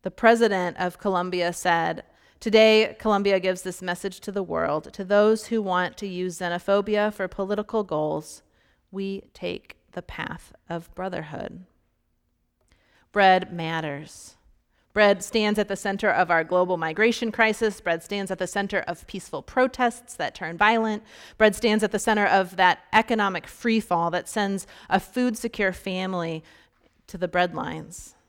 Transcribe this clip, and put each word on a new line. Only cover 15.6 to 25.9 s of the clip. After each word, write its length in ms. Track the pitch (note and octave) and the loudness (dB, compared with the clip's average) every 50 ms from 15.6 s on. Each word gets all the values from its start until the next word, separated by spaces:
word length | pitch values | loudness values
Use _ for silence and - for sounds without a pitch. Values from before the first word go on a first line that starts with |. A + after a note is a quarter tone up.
| G#3 | -2
the 80 | G3+ G3 | -2 -4
center 340 | F#3+ - G3+ G3 G3+ G#3+ G3+ | -6 -4 -4 -4 0 0 2
of 220 | - C#3+ F#3 E3 | 2 2 2 4
our 120 | E3+ E3 D#3+ | 2 0 2
global 320 | D#3+ F3+ F3+ F3+ F3+ F#3 | 2 2 2 2 2 0
migration 540 | E3 D#3+ D#3+ D#3+ F#3 G#3+ A#3 A3+ - A#3+ A3+ | -2 -2 -6 0 2 2 2 2 0 -4 -6
crisis. 500 | G#3+ - A3+ A3 G#3+ - A3+ G#3+ F#3+ - | 0 2 2 2 2 0 -2 -4 -4 -4
Bread 200 | - F3+ E3+ E3+ | -4 -4 -4 -4
stands 300 | - - G3+ G3+ G3 F#3 | -4 -8 -8 -6 -6 -6
at 80 | F#3+ - | -6 -6
the 80 | F#3 | -6
center 320 | F3 - G3+ G3 F#3+ G3+ F#3 - | -6 -4 -6 -4 -2 -4 -4 -4
of 180 | - F3 - - | -4 -10 -12 -12
peaceful 360 | - - F#3+ - - - C#3 | -14 -14 -14 -12 -10 -12 -12
protests 760 | - - - B3+ B3+ C4 C4 - B3+ A#3 A#3 - - - - | -12 -4 0 0 0 0 0 -2 -2 -2 -2 -4 -20 -20 -10
that 180 | - D3+ A#2+ - | -8 -8 -8 -8
turn 240 | - F#3 D#3+ E3+ | -10 -10 -10 -2
violent. 460 | F3 G#3 G#3+ A#3 A3+ A3+ A3 G#3+ G#3 - - - - - - - | 2 4 4 4 2 0 -2 -4 -6 -8 -16 -20 -20 -20 -20 0
Bread 180 | - A3 G#3+ G3+ | 4 4 4 4
stands 280 | - - A3 G#3+ A3 G#3+ | 2 2 2 2 2 2
at 80 | G3+ | 0
the 80 | - G3 | -2 -2
center 260 | - A3+ G#3+ G#3 G3+ | 0 2 2 2 4
of 300 | - - G3 F#3+ F3+ F#3 | 4 4 4 2 0 0
that 240 | F3 F#3 F3+ E3+ - _ _ - | 4 4 4 4 2 _ _ 2
economic 540 | G#3+ A3+ - A#3+ A3 G3+ G3 F#3 E3+ - | 2 2 2 0 0 0 0 -2 -4 -8
freefall 640 | - - - - A#3+ A3+ A3 G#3 - F#3 E3 E3+ E3+ | -10 -20 -4 -2 0 0 0 0 0 -2 0 0 0
that 180 | E3 F3+ - - | -2 -4 -6 -4
sends 360 | - A3 G3+ G3 G3 F#3+ - - - - - - | -2 -2 -2 0 -2 -6 -8 -12 -20 -20 -4 -2
a 100 | - G3 | -2 -2
food-secure 720 | - - - B3 B3 B3 A3 - - A#3 - - G#3 F#3+ F#3+ | -2 -2 -2 0 0 0 -2 -4 -8 -8 -4 -2 -2 -2 -2
family 680 | - - G3 | -4 -8 -8